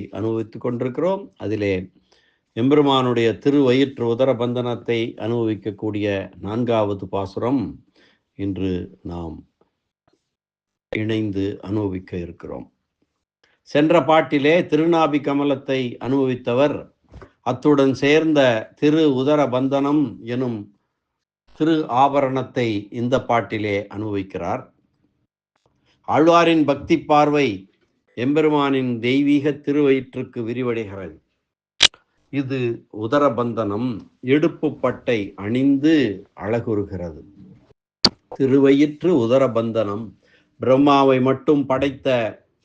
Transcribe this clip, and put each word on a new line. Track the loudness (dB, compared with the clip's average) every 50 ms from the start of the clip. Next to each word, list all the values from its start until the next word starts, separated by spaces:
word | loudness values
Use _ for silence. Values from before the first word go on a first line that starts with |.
| -8 -8
அனுபவித்துக் | -8 -6 -4 -4 -4 -4 -6 -8 -10 -10
கொண்டிருக்கிறோம். | -8 -6 -4 -4 -4 -6 -4 -2 -2 -2 -2 -4 -6 -12 _
அதிலே | -10 -8 -6 -4 -2 -2 -2 -2 -2 -4 -8 _ _ _ _ _ _ _ _ _ _ _ _ -6
எம்பெருமானுடைய | -2 0 2 4 4 4 4 4 2 2 0 0 2 0 0 0
திருவயிற்று | 0 0 2 2 4 4 4 4 2 2 0 -2 -4 -2
உதர | -2 0 0 2 0 0
பந்தனத்தை | 0 -2 -4 -4 -4 -4 -4 -6 -6 -4 -4 -2 -2 -4 -6 -6
அனுபவிக்கக்கூடிய | -8 -6 -4 -2 -2 -2 -2 -4 -4 -6 -10 -10 -8 -6 -6 -4 -4 -2 -2 -2 -4 -6 -10 -14 -12
நான்காவது | -10 -6 -4 -4 -2 0 0 0 0 -2 -4 -6 -8
பாசுரம் | -8 -6 -6 -6 -6 -8 -6 -4 -2 -2 -2 -2 -4 -8 -14 _ _ _ _ _ _ _ _ _ _ _ -10
இன்று | -8 -6 -6 -4 -4 -4 -4 -4 -6 -10 -14 -16 -14
நாம் | -12 -10 -10 -10 -12 -12 -14 -18 _ _ _ _ _ _ _ _ _ _ _ _ _ _ _ _ _ _ _ _ _ _ _ _ _ _ _ _ -8
இணைந்து | -6 -6 -4 -2 -2 -2 -4 -4 -4 -4 -4 -4 -6 -8
அனுபவிக்க | -8 -6 -4 -4 -4 -4 -6 -8 -10 -10 -10
இருக்கிறோம். | -10 -10 -10 -14 -16 -14 -14 -14 -14 -16 -18 _ _ _ _ _ _ _ _ _ _ _ _ _ _ _ _ _ _ _ -2
சென்ற | 0 2 4 4 4 4 4
பாட்டிலே | 4 4 2 2 2 0 0 2 4 2 2 2
திருநாபி | 0 0 0 2 2 2 2 2 2 0 -2
கமலத்தை | -2 -2 -2 0 0 -2 -2 -4 -4 -4 -4 -4 -4 -6 -8
அனுபவித்தவர், | -8 -6 -2 -2 0 0 0 -2 -4 -4 -2 0 2 2 0 0 -4 -12 -16 _ _ _ _ -20 -20 -20 -20 _ _
அத்துடன் | -6 -6 -4 0 2 4 4 4 4 2 2
சேர்ந்த | 2 2 4 4 4 4 4 4 4 4 4 4 0 -2 -8 -6
திரு | 0 0 2 4 4 4 4 2
உதர | 2 2 2 2 2 2
பந்தனம் | 2 0 0 0 0 0 0 0 2 2 0 0 -2 -4 -10 -10
எனும் | -8 -6 -4 -4 -4 -6 -6 -10 -12 _ _ _ _ _ _ _ _ _ _ _ _ _ _ _ _ _ -2
திரு | 0 0 2 0 0 0
ஆபரணத்தை | 2 2 4 4 4 2 0 0 0 -4 -6 -4 -4 -2 -2 -2 -2 -4 -6 -8
இந்த | -8 -6 -2 0 0 0
பாட்டிலே | 0 0 0 0 -2 -2 -6 -6 -4 -2 -4 -4 -4
அனுபவிக்கிறார். | -6 -10 -10 -8 -6 -6 -6 -6 -8 -10 -8 -6 -6 -6 -6 -8 -14 _ _ _ _ _ _ _ _ _ _ _ _ _ _ _ _ _ _ _ _ _ _ _ _ _ _ _
ஆழ்வாரின் | 0 2 4 6 6 6 6 6 4 4 2 2
பக்தி | 2 0 -2 0 0 -2 0
பார்வை | 2 2 4 4 4 4 2 2 0 0 -2 -6 -10 -16 _ _ _ _ _ _ _ _ -8
எம்பெருமானின் | -4 -2 0 2 2 2 2 2 2 2 2 0 0 -2 -2 -4 -2
தெய்வீக | 0 0 2 2 2 4 2 2 2 0 -2
திருவயிற்றுக்கு | -2 -2 -2 0 2 4 4 2 2 0 -6 -10 -12 -12 -10 -8 -8
விரிவடைகிறது. | -6 -6 -4 -4 -4 -4 -4 -4 -6 -8 -10 -12 -14 -14 -16 -18 _ _ _ _ _ _ _ _ _ _ _ -2 -2 -2 _ -4 _ _ _ _ _ _ -6
இது | -6 -4 -4 -4 -2 -2 -4 -4 -6 -10 _
உதர | -10 -8 -4 0 0 2 2 2
பந்தனம், | 0 0 -2 -2 -2 -4 -2 -2 -2 -2 -4 -4 -6 -8 -12 -18 _ _ -2
எடுப்பு | 0 2 2 2 0 -2 -2 -4 -6 -4
பட்டை | -2 -2 -4 -4 -4 -4 -4 -2 -2 -4 -6 -10
அணிந்து | -10 -6 -4 -2 0 2 2 2 2 2 2 4 2 2 0 -2 -6 -12 _ _
அழகுறுகிறது. | -10 -6 -4 -4 -4 -2 -2 -4 -4 -4 -6 -8 -10 -10 -10 -12 -14 -20 -20 -20 -20 -20 -20 -20 -20 _ _ _ _ _ _ _ _ -2 -2 -2 _ _ -12
திருவயிற்று | -6 -2 0 2 4 4 6 6 6 4 4 2 0 -2 0 0 2
உதர | 2 2 2 2 2 2
பந்தனம். | 2 0 -2 -2 -2 -2 -2 -2 -2 -4 -8 -10 -12 -16 _ _ _ _ _ _ _ _ -4
பிரம்மாவை | 0 2 4 4 6 6 4 4 6 4 4 4
மட்டும் | 4 2 0 0 2 2 2 2 2
படைத்த | 0 -2 0 -2 -2 -4 -4 -4 -2 -2 0 -2 -4 -6 -10 _ _ _ _